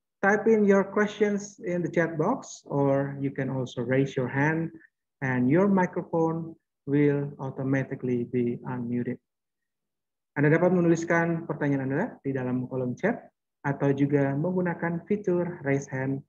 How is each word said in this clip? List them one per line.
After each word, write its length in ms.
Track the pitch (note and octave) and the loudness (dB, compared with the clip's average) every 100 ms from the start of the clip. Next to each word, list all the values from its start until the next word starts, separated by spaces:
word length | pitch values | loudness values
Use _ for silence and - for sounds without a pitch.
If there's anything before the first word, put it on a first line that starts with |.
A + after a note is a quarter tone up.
| _ _ | _ _
type 280 | G3 G#3 G#3+ | 2 4 4
in 160 | A3 G3+ | 6 6
your 160 | G3 | 4
questions 800 | G3 G#3 G#3 - G#3 G3+ - - | 4 0 0 2 0 0 -6 -10
in 200 | - F3 | -4 -2
the 80 | D#3+ | 0
chat 280 | F3 E3 D3 | 0 0 0
box, 440 | E3+ B3+ - - - | -2 -2 -6 -18 -6
or 480 | C#3+ C#3 C#3 C#3 C#3 | 0 2 2 -2 -4
you 80 | C#3 | -6
can 200 | C#3 C3 | -4 -4
also 320 | C3+ B2 - A#2+ | -4 -6 -6 0
raise 300 | C3 C3+ - | 0 0 -2
your 100 | B2 | -2
hand 440 | C3+ D3 D#3+ D#3+ - _ _ _ - | 0 0 0 -4 -8 _ _ _ -8
and 260 | C3 B2+ B2 | -4 0 4
your 200 | E3 G3+ | 4 4
microphone 840 | F#3+ F3 F3+ E3 E3+ E3 E3 E3 - _ _ - | 4 2 -2 -4 0 0 -2 -6 -12 _ _ 0
will 440 | C#3+ D3 C#3+ C#3+ - | 2 4 2 -2 -6
automatically 880 | C3+ C3 C3+ C3+ C3 C3+ B2+ B2 A#2+ | -8 -4 -2 0 -2 -4 -2 -2 -2
be 320 | B2 A#2+ A#2+ C3 | -2 -2 -4 -6
unmuted. 520 | B2+ A#2+ A#2+ A#2+ B2 _ _ _ _ _ _ _ _ _ _ _ | -8 -4 -4 -4 -8 _ _ _ _ _ _ _ _ _ _ _
Anda 220 | D3 D3 E3 | 0 4 6
dapat 160 | F3+ | 4
menuliskan 720 | F3+ E3+ E3 - E3+ E3+ E3 - | 4 4 2 2 0 2 -2 -4
pertanyaan 440 | D3+ D3 C#3 C3 | -4 -2 0 -2
Anda 140 | C#3 B3 - | -2 -4 -6
di 120 | C#3 | -6
dalam 320 | C3+ B2+ B2+ B2+ | -4 -2 -4 -4
kolom 320 | C3 B2+ B2 | -4 -4 -2
chat 320 | - - - _ _ _ | -2 -2 -8 _ _ _
atau 320 | C#3+ C#3+ C#3+ | -4 0 2
juga 400 | C3+ C#3+ C#3+ C#3 | 2 2 2 2
menggunakan 680 | C#3 E3+ F#3 F3+ E3+ E3+ E3+ - | 0 -2 -2 -2 -2 -4 -4 -2
fitur 560 | G#3 G3 F3 F3 - | -2 0 0 -2 -4
raise 240 | C#3 C#3 C#3 | -2 -2 -2
hand 360 | C3 C3 C3+ | -6 -4 -6